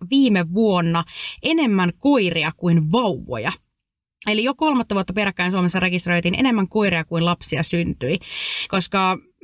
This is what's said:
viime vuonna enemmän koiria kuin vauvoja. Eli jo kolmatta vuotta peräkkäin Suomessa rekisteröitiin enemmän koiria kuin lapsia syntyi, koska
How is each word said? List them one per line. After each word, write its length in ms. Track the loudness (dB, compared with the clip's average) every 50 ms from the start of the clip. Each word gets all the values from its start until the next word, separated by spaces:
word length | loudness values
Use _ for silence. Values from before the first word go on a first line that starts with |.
| -4 0
viime 440 | 2 4 4 4 4 2 2 0 0
vuonna 500 | 2 2 2 2 2 2 2 0 0 -2 -4 -10 -14 -14 -14 -12 -6 -4
enemmän 500 | 0 0 2 2 2 2 2 2 0 -2 0
koiria 520 | 2 2 4 4 2 0 0 -2 -2 -4 -4
kuin 340 | -2 0 2 2 2 2 2
vauvoja. 600 | 0 0 0 0 -2 -4 -8 -8 -8 -6 -6 -6 -6 -8 _ _ _ _ _ _ _ _ _ _ _ _ -4
Eli 160 | -2 -2 0 0
jo 100 | -2 -2
kolmatta 420 | 0 0 0 2 0 0 0 -2
vuotta 180 | -2 -2 -2 -2
peräkkäin 380 | -2 -2 -2 -2 -2 -2 0
Suomessa 280 | 0 2 0 0 2 0
rekisteröitiin 560 | 0 0 0 -2 0 0 0 2 2 0 0 2
enemmän 280 | 2 2 2 2 0
koiria 360 | 0 0 0 0 2 0 0 -2
kuin 220 | -2 -2 0 0
lapsia 380 | 0 0 -2 -4 -4 -4 -2 -2
syntyi, 560 | -2 -2 -2 -2 -2 -4 -4 -2 -2 -2 -4 -6 -10 -10 -8 -8 -6 -6 -6 -6 -4
koska 480 | -2 -4 -2 -2 0 0 0 0 0 -2 -6 _ _ _